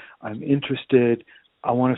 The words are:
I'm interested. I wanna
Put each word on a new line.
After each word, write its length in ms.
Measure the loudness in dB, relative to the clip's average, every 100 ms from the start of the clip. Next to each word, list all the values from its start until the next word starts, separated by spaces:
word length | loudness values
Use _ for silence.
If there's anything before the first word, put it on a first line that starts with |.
| -20 -16
I'm 220 | -12 -8
interested. 840 | -2 -2 -2 -8 0 2 4 0 -4 -20 _ _
I 80 | -4
wanna 260 | 0 0